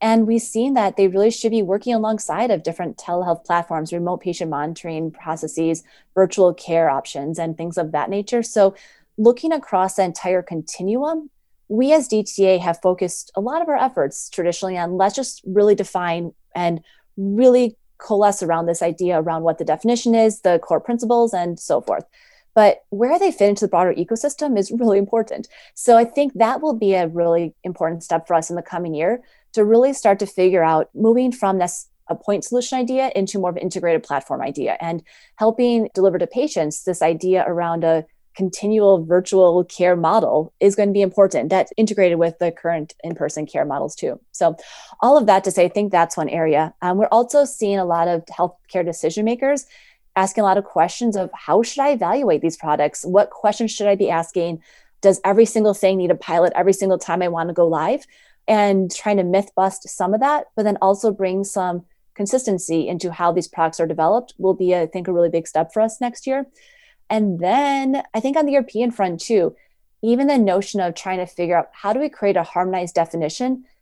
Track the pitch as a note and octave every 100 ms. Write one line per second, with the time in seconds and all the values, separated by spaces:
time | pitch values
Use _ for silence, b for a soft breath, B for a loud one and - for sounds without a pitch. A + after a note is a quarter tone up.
0 | A3 A3+ A3 A3+ - A3+ C4 B3+ G3+ F3+
1 | G3 F#3+ G#3+ A3+ A3+ A3+ F#3 G3+ A#3+ A3+
2 | G#3+ G#3+ - E3 A#3+ F3+ E3 E3 F3 -
3 | - F3 F3+ E3+ - F3 E3+ E3 D#3+ F3
4 | F3 F3 F#3 E3+ E3 C#3+ D3+ E3 E3+ D#3+
5 | D#3+ - D#3+ E3 D#3 - E3 E3 b b
6 | b F#3+ F#3 - F3+ E3+ - E3 D#3+ C3+
7 | - C#3+ C#3+ E3 E3 D#3+ E3+ E3+ D#3 D#3
8 | - G3 G3+ A#3+ A3+ A3 G3 G3 b b
9 | b - A3 B3 D#4+ D#4 - F#3+ F#3+ -
10 | F#3 - F#3 F#3 F3+ E3 D#3 - F#3 A#3+
11 | D4 E4 D4 _ _ _ - G#3+ C4+ D#4
12 | B3 G#3+ G3+ - F#3+ F#3 F3 E3+ F3+ F#3
13 | F3+ - - G3 A3 D#4 E4 C#4 C4 F#3
14 | C#3+ - - - F3 E3+ F#3+ F3+ E3+ F#3
15 | G3 C4+ B3+ - - F#3+ G#3 G3+ F#3+ F#3
16 | F3 E3+ E3+ - _ F3+ F3 E3 b b
17 | _ - G3 G#3 B3+ B3 A#3+ - _ _
18 | - G#3 G#3 G3+ E3 E3 E3+ E3 E3+ E3
19 | F3+ E3 E3 D#3+ E3 D#3+ E3 F#3 A3+ A#3+
20 | A#3+ A3+ A3 G#3 F#3 E3+ - E3 - A#3+
21 | A#3 A#3+ A#3 F#3 F3 E3+ - C#3 - F#2
22 | - b b b b A3+ G#3 - _ G3+
23 | B3 F4 G4 - G#3 G3+ G#3 F3 F3+ -
24 | F3 A3+ C#4+ - D4 G#3+ F#3+ A#3 A#3 G3+
25 | G3+ A3+ A3 - - B B - - A#3
26 | A#3 C#4 C#4+ G3 A3+ C4 D#4 A3+ G#3 F#3
27 | E3+ E3+ E3+ E3+ E3 - F#3 E3+ E3 E3
28 | - E3 - E3+ E3 F3 E3+ F3 E3+ D3+
29 | E3+ B3 b b b A3+ G#3 A3+ C4 C4+
30 | A3 G3+ G3 - F#3 F#3 E3 D#3+ - -
31 | A3 A#3+ B3+ B3 G3 F#3+ F3 - - _
32 | - E3+ - G3+ - B3 A#3+ C4 B3 C4
33 | C4 G3+ F#3+ G3+ F3+ E3+ F#3 F#3 E3+ D#3+
34 | - C#3 - C3 B2+ D3 B2+ - E3 E3+
35 | b b b - A3 A3+ B3 A#3 A3 -
36 | F#3+ F3 F3 B3+ D4+ F#3 D3+ - F#3+ F3
37 | E3 E3 F3+ F#3 - E3+ E3+ E3+ E3 E3
38 | D#3+ _ _ - F#3+ - G#3 A3 G3+ F#3
39 | D#3+ F3 F#3 F#3+ F3+ F3 F3 - F3+ F3
40 | D#3+ A3 D#3+ C#3 E3 _ G3+ G3+ G3+ G3+
41 | F#3+ G3+ F#3+ C#3 D3 F#3+ - - G#3+ G#3
42 | F3+ E3+ E3 E3 E3+ E3+ E3+ E3 D#3 -
43 | E3 E3 D3+ D#3 D3+ C#3+ D3 C#3+ D3 -
44 | D3+ - _ - E3+ E3 B B B B
45 | A#3 D4 G#3+ F#3+ F#3+ F3+ F3 G#3 G#3 F3
46 | E3 - D3+ E3 D#3+ D3 D#3 - F3+ F#3+
47 | G#3+ A3+ A#3+ D4 C#4 - G3+ G3 F3+ E3+
48 | E3+ E3+ E3 - F3 - _ F#3 E3+ E3
49 | D#3+ G#3 G#3+ A#3+ C4+ C#4+ - b b b
50 | _ F#3+ F#3+ - G3 F#3+ G3+ E3+ E3+ -
51 | A#3+ G3+ F3+ - - F3+ A#3 C#4 C#4 B3+
52 | F3 B3 A#3+ D#3 E3 D#3+ D#3 D3+ D3 -
53 | F3 F#3 - - G#3+ G#3 A3 - G#3 G3
54 | G3 E3 E3 F3+ E3+ D#3+ b b b _
55 | G3 F#3 G3 G3+ A3 A3+ G#3+ G3+ F#3+ F#3+
56 | F3 E3 - E3+ F3 - F3+ F#3+ F#3+ F3+
57 | - E3+ F3+ E3 E3+ E3+ E3+ D#3+ E3 C4+
58 | - b b b - G#3+ G3+ G3 F#3 -
59 | G#3+ G3+ F3 F#3+ G3 - F#3+ F#3+ - -
60 | F#3 A3 C4+ D4+ - - G#3+ G3+ F#3+ G3+
61 | A3+ G3+ F#3+ F#3+ G3 G3+ F3+ F3 - _
62 | _ - G3+ B3+ B3+ F#3 - E3 C#3+ E3+
63 | F3+ E3 F3 F3 E3 - D#3+ D#3+ E3 D#3+
64 | D#3+ A3+ B3 - F#3+ F#3+ F3+ F3+ E3 F#3
65 | F3+ F3 E3+ E3+ E3 F3 E3 A3 A3 -
66 | A#3+ A#3+ C4 C4+ C4+ b b b b b
67 | _ A3 G#3 F3 F3+ B3 C#4+ C#4 C4+ C#4
68 | - A3 C4+ D4+ C#4+ C#4 - G#3+ A#3+ A#3
69 | F#3 E3+ - A3 D#3+ b b _ _ _
70 | A3 A#3+ C#4 C#4 G3+ F#3 G3 G#3 F3 E3+
71 | F#3+ F#3 F3+ - F3 F3 - - G3+ A#3+
72 | D4 - G3+ F#3+ E3 F3+ F#3 F#3 E3+ -
73 | E3 E3 D#3 - B3+ B3+ b b